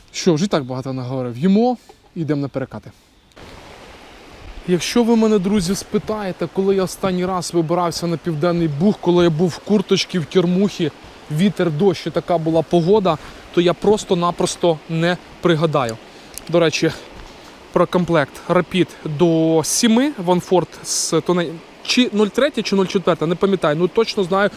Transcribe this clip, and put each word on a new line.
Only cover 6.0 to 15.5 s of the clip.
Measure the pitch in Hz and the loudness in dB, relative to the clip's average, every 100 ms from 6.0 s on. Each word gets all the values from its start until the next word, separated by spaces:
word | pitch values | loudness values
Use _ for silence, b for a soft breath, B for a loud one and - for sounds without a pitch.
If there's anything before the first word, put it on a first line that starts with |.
| - 214 196 170 170 | -4 -6 -6 -6 -6
коли | - 196 196 | -2 0 2
я | |
останній | 185 - 190 180 180 | 0 -2 -2 -2 -2
раз | 185 160 | -4 -2
вибирався | 175 156 175 175 160 170 | -2 0 0 0 -2 -4
на | 165 | -4
Південний | 175 151 175 170 165 | -4 -2 0 0 -2
Буг, | 143 202 - | 0 0 2
коли | 175 175 | 2 4
я | 175 | 4
був | 151 180 | 2 0
в | - | -2
курточці, | - 208 - 190 - 180 | 0 0 2 -2 0 -4
в | |
термухі, | 147 185 175 180 202 - 156 - - - - | -2 0 2 2 0 0 -4 -6 -16 -20 -6
вітер, | 151 202 - 175 | 0 0 0 -2
дощ | 147 196 156 170 | 2 2 0 -4
і | |
така | 170 - 170 | -6 -2 0
була | 160 165 | 2 0
погода, | 156 175 165 214 185 156 B B - | 2 2 4 4 2 -2 B B -4
то | 180 | 0
я | 170 | 2
просто-напросто | 170 202 214 - 180 175 175 180 - 175 156 - | 2 2 0 0 0 0 -2 -4 0 0 0 -4
не | 165 170 175 - - | -2 0 -2 -8 -4
пригадаю. | 175 | 0